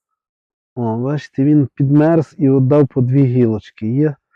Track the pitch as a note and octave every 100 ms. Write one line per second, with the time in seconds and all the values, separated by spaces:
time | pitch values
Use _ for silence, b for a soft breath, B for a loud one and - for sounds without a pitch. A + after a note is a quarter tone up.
0 | _ _ _ _ _ _ _ - A#2 A2+
1 | B2+ D3 - - C#3 D3+ C3 - C3+ D3
2 | D#3 E3 C#3+ - C#3 C3+ C3 D3 C3+ C#3
3 | B2 C#3 C3+ B2 A#2 G#2+ - - A2 C3
4 | D3+ C#3 _